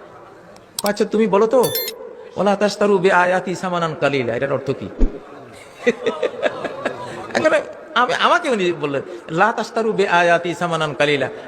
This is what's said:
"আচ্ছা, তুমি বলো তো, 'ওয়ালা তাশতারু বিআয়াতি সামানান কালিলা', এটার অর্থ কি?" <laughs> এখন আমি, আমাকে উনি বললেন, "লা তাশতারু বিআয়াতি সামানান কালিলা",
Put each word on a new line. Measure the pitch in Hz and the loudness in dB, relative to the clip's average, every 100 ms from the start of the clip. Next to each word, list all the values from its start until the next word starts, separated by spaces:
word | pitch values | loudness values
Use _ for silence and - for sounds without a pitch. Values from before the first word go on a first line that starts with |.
| - - - - - - - - | -20 -20 -20 -20 -20 -20 -18 -4
"আচ্ছা, | 202 202 | -2 0
তুমি | 202 214 220 | 0 2 4
বলো | 196 220 | 4 4
তো, | 262 | 4
'ওয়ালা | 170 - - - - - - - 196 196 | 4 0 -6 -10 -14 -18 -12 -2 0 2
তাশতারু | 208 - 170 196 | 0 2 2 4
বিআয়াতি | 185 180 180 185 185 | 4 4 4 2 -2
সামানান | 170 185 175 165 151 | -4 -2 -2 -2 0
কালিলা', | 143 139 120 | 0 0 0
এটার | 120 139 | -2 -2
অর্থ | 135 - | -2 -4
কি?" | 135 98 - - - - - - - - - | -6 -4 2 2 2 -16 -20 -20 -20 -20 -6
<laughs> | 240 - - - - - - - - - - - - - - | -2 -2 -2 -4 -4 -2 -4 -4 -8 -6 -8 -8 -12 -12 -6
এখন | - 311 311 - - - | 0 2 2 -2 -12 -6
আমি, | 226 247 | -2 0
আমাকে | - 226 339 320 | 2 2 2 2
উনি | 226 175 | 0 0
বললেন, | 160 143 139 - - - | -2 -2 -2 -4 -12 -4
"লা | 160 208 233 | 2 2 2
তাশতারু | 214 226 226 | -4 -2 0
বিআয়াতি | 185 196 175 175 170 175 | 0 2 4 4 4 0
সামানান | 160 175 160 156 | -4 -2 -2 -2
কালিলা", | 143 147 143 123 - | 0 2 2 0 -6